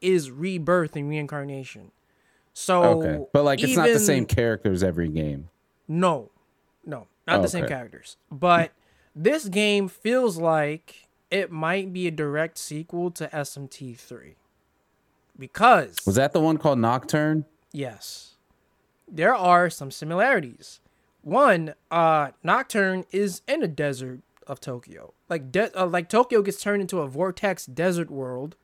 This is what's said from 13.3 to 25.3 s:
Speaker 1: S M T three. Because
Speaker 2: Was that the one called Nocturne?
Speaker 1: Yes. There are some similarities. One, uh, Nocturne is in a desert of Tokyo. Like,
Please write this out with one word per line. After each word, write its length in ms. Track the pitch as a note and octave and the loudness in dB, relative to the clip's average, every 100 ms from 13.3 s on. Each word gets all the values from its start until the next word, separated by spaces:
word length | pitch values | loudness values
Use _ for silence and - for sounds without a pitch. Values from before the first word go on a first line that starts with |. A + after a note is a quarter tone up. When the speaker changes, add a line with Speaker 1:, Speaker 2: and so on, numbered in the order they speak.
Speaker 1:
S 220 | D#3 C#3+ C#3+ | -8 -8 -12
M 120 | C3+ | -16
T 260 | - C3 | -16 -16
three. 400 | A#2+ - B2 D2 _ _ _ _ _ _ _ _ _ _ - | -16 -18 -20 -20 _ _ _ _ _ _ _ _ _ _ -20
Because 580 | C3+ - A#3 G3+ B2 - - | -12 4 6 6 4 -4 0
Speaker 2:
Was 80 | |
that 180 | G#2 C#3+ | 2 4
the 80 | F3+ | 2
one 180 | D#3+ D3+ | 2 2
called 200 | D#3 B2+ | 2 2
Nocturne? 680 | A2+ B2+ - D3+ D3+ D#3 D3 _ _ | 2 0 0 0 0 0 -4 _ _
Speaker 1:
Yes. 640 | D3 B2+ G2+ - - - _ _ _ _ _ _ _ - | -10 -10 -12 -16 -18 -20 _ _ _ _ _ _ _ -12
There 260 | D#3+ F#3 | 0 2
are 340 | B3 F3+ F3 F3+ | 4 6 6 4
some 220 | - C3+ | -2 -14
similarities. 880 | - D3+ F3 B3 A#3 C3 - - - _ _ _ _ | -12 -6 0 2 2 -2 -12 -20 -20 _ _ _ _
One, 520 | D3 G#3+ C#4 F3 D#3 - - | -2 4 4 4 0 -12 -4
uh, 400 | E3 E3 D#3 C#3 - | 2 4 4 0 -4
Nocturne 600 | E3 A3+ C4+ G#3+ F#3+ F#3 - | 0 0 0 0 0 -2 -4
is 320 | F#3+ G3+ F3+ - | -4 -4 -6 -6
in 140 | D#4 | -4
a 40 | G3 | -4
desert 520 | D3 D3 B2+ C3 B2+ _ _ - | -2 -4 -4 -10 -14 _ _ -16
of 140 | C#3 | -14
Tokyo. 520 | - B2 - E2 - _ | -12 -12 -14 -20 -20 _
Like, 220 | - | -8